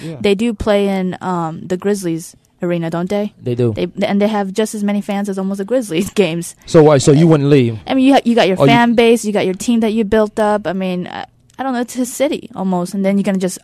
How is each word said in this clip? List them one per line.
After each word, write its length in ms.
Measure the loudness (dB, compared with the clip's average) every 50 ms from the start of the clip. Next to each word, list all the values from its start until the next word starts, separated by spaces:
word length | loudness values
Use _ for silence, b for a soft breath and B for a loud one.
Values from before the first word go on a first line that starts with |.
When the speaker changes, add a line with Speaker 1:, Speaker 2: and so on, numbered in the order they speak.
Speaker 1:
Yeah. 180 | -12 -12 -10 -4
Speaker 2:
they 140 | 0 0 0
do 200 | 0 0 -2 -4
play 340 | -2 -2 0 2 2 2 0
in, 280 | -2 -2 -4 -4 -6 -6
um, 460 | -6 -6 -4 -4 -4 -6 -8 -10 -8
the 100 | -8 -8
Grizzlies 600 | -4 -2 -4 -4 -2 -4 -6 -6 -6 -8 -14 -20 _ _ _ _ _
arena, 280 | -4 -4 -2 -2 -4 -4
don't 180 | -4 -4 -4 -2
they? 240 | -2 -4 -4 -6 -8 _
Speaker 1:
They 140 | -6 -6 -2
do. 180 | 0 0 -2
Speaker 2:
They, 160 | 0 -2 -6 -6 -4 -4 -2
and 140 | -2 0 0
they 80 | 0 0
have 240 | 0 -2 -4 -4
just 220 | -2 -4 -4 -4 -4
as 80 | -4 -4
many 160 | -2 -2 -2
fans 280 | -4 -4 -4 -4 -4 -4
as 100 | -4 -4
almost 200 | -4 -4 -4 -6
the 60 | -4
Grizzlies 460 | -2 -2 -4 -2 -2 -2 -4 -4 -2
<laughs> 40 | 0
games. 400 | 0 0 0 0 -6 -8 -10 -14 _ -8
Speaker 1:
So 160 | 4 6 6
why? 160 | 8 8 6 6
So 140 | 6 4
you 140 | 6 6 6
wouldn't 220 | 6 4 4 4 4
leave? 300 | 4 4 4 2 -2 -6 -6
Speaker 2:
I 80 | -4 0
mean, 120 | 2 4
you 80 | 4 4
ha-, 60 | 4 2
you 100 | 2 2
got 140 | 2 2 2
your 100 | 2 4
Speaker 1:
Or 80 | 4
you 60 | 4
Speaker 2:
fan 220 | 6 4 4 4 4
base, 300 | 4 4 4 4 2 0
you 80 | -2
got 120 | -2 0 -2
your 100 | -2 -4
team 260 | -4 -2 0 0 0
that 100 | 0 0
you 140 | 0 -2 0
built 340 | 2 2 2 2 0 0 -2
up. 280 | 0 0 0 -2 -2
I 60 | -4
mean, 340 | -4 -4 -4 -4 -4 -6 -6
I, 200 | -8 -10 -12 -12 -14 _ _ _ _ _ -8
I 40 |
don't 100 | -6 -4
know. 80 | -4 -4
It's 140 | -6 -6 -6
his 180 | -6 -6 -6
city 360 | -4 -4 -2 -2 -2 -6 -8 -12 -10
almost, 400 | -6 -4 -2 -2 -2 -4 -4 -4
and 100 | -2 0
then 140 | 0 0 0
you're 60 | 0
gonna 140 | 0 -2 -2
just 200 | -2 -4 -6 -6